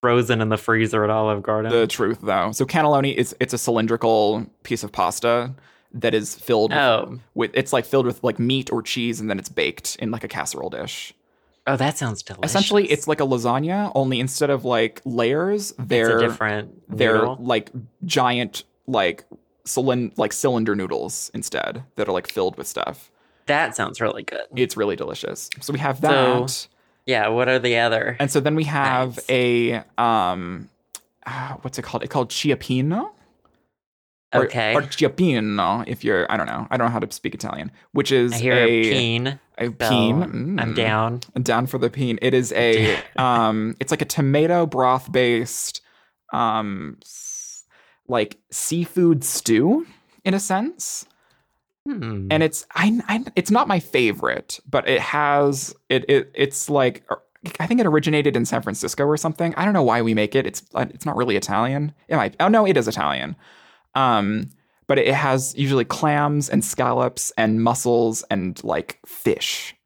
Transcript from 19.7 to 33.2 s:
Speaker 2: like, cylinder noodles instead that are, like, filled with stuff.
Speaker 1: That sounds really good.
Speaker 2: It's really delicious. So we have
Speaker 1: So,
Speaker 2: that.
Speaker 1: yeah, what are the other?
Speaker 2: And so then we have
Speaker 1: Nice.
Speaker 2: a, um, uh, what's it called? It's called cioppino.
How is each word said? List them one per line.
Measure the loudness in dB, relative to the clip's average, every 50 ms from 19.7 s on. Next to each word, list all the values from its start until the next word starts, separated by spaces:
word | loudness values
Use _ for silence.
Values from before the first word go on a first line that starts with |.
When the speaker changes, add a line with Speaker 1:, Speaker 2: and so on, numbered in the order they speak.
| -2 0 2 2 2 0 0 -4 -2 -2
Speaker 2:
like, | -2 -2 -2
cylinder | 0 0 0 2 2 0 0 0
noodles | -2 -2 -4 -4 -4 -4 -6 -8 -8 -10 -10 _
instead | -10 -10 -6 -6 -4 -4 -4 -6 -10 -14 _ _
that | -4 -2 -2
are, | 0
like, | -2 -2 -4
filled | -2 -2 -2 -2 -2 -6
with | -12
stuff. | -10 -6 -6 -6 -6 -6 -12 -16 _ _ _ _ _ _ _ _
Speaker 1:
That | -2 0 0 0 -2 -2
sounds | -4 -6 -6 -4 -4
really | -4 -4 -4 -4 -8
good. | -10 -10 -10 -12 -10 -2
Speaker 2:
It's | -2 -2 -2 0
really | -2 -2 -2 -2
delicious. | -4 -6 -8 -8 -8 -8 -10 -10 -10 -10 -12 -12 -12 -8
So | -6 -6
we | -2
have | -2 -2 -4 0
Speaker 1:
So, | 2 2 4 4 4 4 4 2 0
Speaker 2:
that. | -2 -6 -8 -10 -12 _ _ _ _ _ _ _
Speaker 1:
yeah, | -2 0 2 2 2
what | 2 2 2 2
are | 2 2
the | 2 2 2 4
other? | 2 2 2 2 0 -2 -2 -2
Speaker 2:
And | -2 0
so | 2 2
then | 2 2 0
we | 0 0
have | 0 0 0 0 2 2 0 0 -2 -4
Speaker 1:
Nice. | -10 -4 0
Speaker 2:
a, | 0 2 4 4 2 2 2 0 -2 -4 -6 _ _
um, | 0 0 2 2 2 2 0 0 -2 -6 -8 -8 -10 -12 -16 _ _ _ _ _ -20 _ _ _ _ _
uh, | -12 -10 -10 -8 -10 -10 -10 -12
what's | -12 -10 -10
it | -12
called? | -8 -8 -8 -8
It's | -4 -2
called | -2 -2 -2
cioppino. | -4 -2 0 0 0 0 0 -2 0 0 0 0 0 -2 -4 -6 -10 _